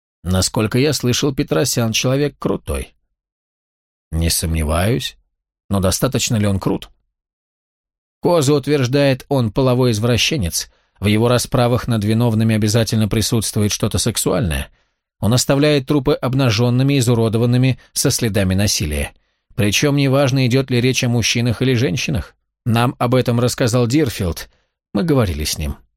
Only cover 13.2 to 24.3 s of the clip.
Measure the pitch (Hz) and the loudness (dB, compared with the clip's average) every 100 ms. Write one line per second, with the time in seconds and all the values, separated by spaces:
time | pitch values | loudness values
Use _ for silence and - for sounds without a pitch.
13.2 | - 113 - 110 104 - 107 98 120 - | 0 -2 -2 -2 -2 -2 -2 -2 -2 -2
14.2 | - - 82 69 - _ _ _ _ _ | -2 0 0 -4 -8 _ _ _ _ _
15.2 | 98 120 - 139 151 147 131 147 139 147 | 0 2 2 2 2 2 0 0 0 -2
16.2 | 127 131 131 104 120 123 139 143 120 117 | 0 0 2 2 2 2 2 2 2 2
17.2 | 113 110 120 123 131 127 - - 139 - | 2 2 2 2 2 0 -6 -2 -2 0
18.2 | 117 101 95 95 104 - 80 73 71 - | -2 0 0 2 0 -2 -4 -4 -6 -10
19.2 | _ _ _ - 101 95 147 143 139 135 | _ _ _ -2 0 2 2 2 2 2
20.2 | 139 135 127 135 135 120 131 127 123 120 | 2 2 2 0 0 0 0 0 0 0
21.2 | - 123 120 107 131 120 147 160 - 120 | 0 0 -2 0 0 0 0 -2 -4 -4
22.2 | - _ _ _ 120 117 123 - 123 127 | -6 _ _ _ -2 0 0 0 0 2
23.2 | 120 117 120 - 123 123 117 151 131 - | 2 0 0 0 0 2 2 2 0 -2
24.2 | 90 | -4